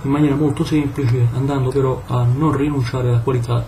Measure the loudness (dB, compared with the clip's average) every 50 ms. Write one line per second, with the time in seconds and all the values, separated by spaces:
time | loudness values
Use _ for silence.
0 | -2 -2 0 2 2 2 2 2 0 0 0 -2 -2 0 0 0 0 0 -2 -2
1 | 0 2 2 2 2 0 0 0 -2 0 0 0 0 0 0 0 0 0 -2 -4
2 | -4 -4 -2 0 2 2 2 2 2 0 2 2 0 0 0 -2 -2 -2 -2 -2
3 | 0 2 2 2 0 0 -2 -2 -2 -2 -2 -2 -2